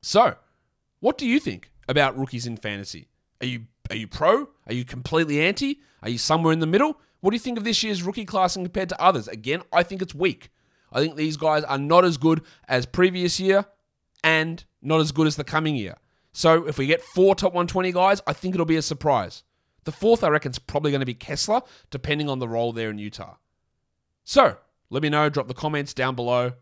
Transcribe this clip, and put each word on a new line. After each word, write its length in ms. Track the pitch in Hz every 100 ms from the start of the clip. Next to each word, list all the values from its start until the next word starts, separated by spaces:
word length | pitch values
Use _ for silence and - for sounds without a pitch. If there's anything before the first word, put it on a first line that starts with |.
So, 320 | - 202 233 - _ _ _ _ _ _
what 160 | 233 285
do 100 | 254
you 140 | 247
think 300 | - 92 - _ -
about 280 | 135 139 120
rookies 300 | 135 120 117
in 100 | 113
fantasy? 520 | 107 101 98 85 - _ _ _
Are 60 | 127
you, 160 | 123 113 _ -
are 60 | 107
you 100 | 110
pro? 420 | - 156 226 294 _ -
Are 40 |
you 120 | 120
completely 580 | 123 123 127 160 160 147
anti? 380 | 160 202 277 277 _ _
Are 60 | -
you 100 | 117
somewhere 340 | - 160 165
in 80 | 160
the 60 | 160
middle? 340 | 190 294 302 _ _
What 100 | 185
do 40 |
you 60 | 226
think 180 | 254 240
of 60 |
this 180 | 214 214
year's 220 | 220 196
rookie 200 | 175 208
class 300 | 208 196 185
and 100 | 185
compared 240 | 180 185 185
to 120 | 175
others? 240 | 175 165 104
Again, 360 | 113 107 156 -
I 100 | 170
think 200 | 175 190
it's 120 | 185
weak. 360 | 139 180 123 - _ _ _ _
I 80 | -
think 160 | 156 147
these 200 | 156 151
guys 280 | 156 151
are 140 | 151 139
not 260 | 143 170
as 120 | 180 156
good 260 | 151 160 - _ -
as 180 | 127 127
previous 540 | - 180 180 175 -
year 260 | 190 190 202 _ _ _ _ _
and 420 | 160 160 160 165 - _
not 200 | 135 160
as 100 | 156
good 160 | 139 156
as 80 |
the 80 | 151
coming 320 | 139 151 156
year. 220 | 143 98 - _ _ _
So 360 | - 165 165 156
if 100 | 143
we 80 | 135
get 160 | 165
four 320 | - - 190
top 200 | 190 196
one 120 | 175 175
twenty 260 | 190 185
guys, 280 | 180 185 202 -
I 80 |
think 200 | 147 185
it'll 120 | 185 156
be 100 | 160
a 60 |
surprise. 600 | 147 139 156 127 92 - _ _ _ _
The 80 | -
fourth, 300 | - 208 233
I 60 | 180
reckon, 220 | 151 147
is 80 | 123
probably 320 | - 147 151
gonna 140 | 139 131
be 80 |
Kessler, 480 | 120 - 143 - 220 - - _
depending 380 | 139 139 147 147
on 100 | 131
the 100 | 123
role 240 | 117 120
there 180 | 113 113
in 80 | 104
Utah. 380 | 104 - 92 90 _ _ _ _ _ _ _ _
So 360 | - - - - _ _ _
let 120 | 131
me 60 | 151
know, 220 | 151 151
drop 180 | 147 123
the 60 |
comments 400 | 123 156 151 143
down 200 | - 131
below. 380 | 127 120 123 123 123